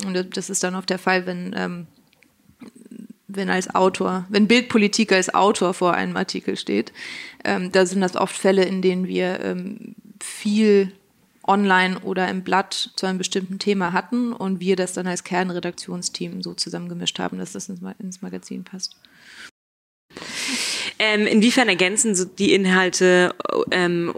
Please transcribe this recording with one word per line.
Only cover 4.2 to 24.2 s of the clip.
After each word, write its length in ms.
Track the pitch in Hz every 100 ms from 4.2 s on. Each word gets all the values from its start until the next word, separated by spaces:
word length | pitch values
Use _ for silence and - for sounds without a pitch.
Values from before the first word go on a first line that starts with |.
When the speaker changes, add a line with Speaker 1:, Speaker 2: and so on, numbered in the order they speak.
| 185
Speaker 1:
wenn 180 | 208 208
Bildpolitik 640 | 240 247 233 202 208 220
als 220 | 190 180
Autor 400 | - 190 214 180
vor 200 | 190 180 175
einem 200 | 190 180
Artikel 400 | 190 185 185 190
steht, 380 | - 101 - - - - - -
ähm, 280 | - 196 185
da 140 | 190 185
sind 160 | 190
das 140 | 185 -
oft 200 | 196 -
Fälle, 280 | 190 190
in 180 | 180 190
denen 260 | 185 180 185
wir, 320 | 185 180 185
ähm, 540 | 196 180 185 - - - - -
viel 680 | - - 214 208 214 202 190 - _ _ _ _ -
online 540 | 196 196 185 185 185
oder 300 | 190 190 185
im 140 | 190
Blatt 480 | 185 180 190 - - -
zu 100 | 190
einem 120 | 185
bestimmten 420 | 185 196 185 196
Thema 320 | 208 196 175
hatten 400 | 180 - 240 240
und 280 | - 190 185
wir 140 | 180 185
das 160 | 180
dann 140 | - 185
als 160 | 180 -
Kernredaktionsteam 1160 | 180 185 175 175 - - 180 180 - 175 185
so 120 | 185
zusammengemischt 640 | 175 - 175 175 175 180 -
haben, 180 | 180 185
dass 140 | 180
das 140 | 196 190
ins 140 | 180
Ma-, 140 | 190 196
ins 220 | 190 185
Magazin 420 | 185 180 - 190
passt. 320 | 185 185 - _ _ _ - - - _ _ _ _ _ _ - - - - 254 - - - -
Speaker 2:
Ähm, 260 | 214 214 214
inwiefern 400 | 220 226 262 226
ergänzen 480 | 175 185 208 226 185
so 80 | 185
die 280 | - 202
Inhalte, 800 | 196 185 185 180 - 185 180 180 - - - -
ähm, 420 | 185 175 175 170 -